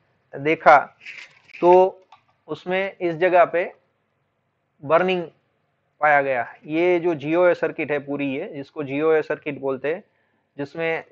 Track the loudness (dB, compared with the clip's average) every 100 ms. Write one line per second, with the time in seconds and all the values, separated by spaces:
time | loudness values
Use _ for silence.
0 | _ _ _ -6 -4 2 6 6 4 _
1 | -20 -20 -20 _ _ 0 6 6 4 -2
2 | _ _ _ _ -14 -12 -6 -4 -6 -6
3 | -6 0 2 4 4 0 -6 -10 _ _
4 | _ _ _ _ _ _ _ _ 0 2
5 | 2 -4 -6 _ _ _ _ _ _ -2
6 | 2 2 2 -4 -6 -12 -6 -2 0 0
7 | 0 -4 -2 0 2 0 -4 -6 -6 -6
8 | -6 -6 -6 -6 -10 -12 -14 -12 -8 -2
9 | 0 0 -2 -8 -8 -8 -6 -6 -6 -8
10 | -10 _ _ _ _ -14 -12 -6 -6 -6
11 | -10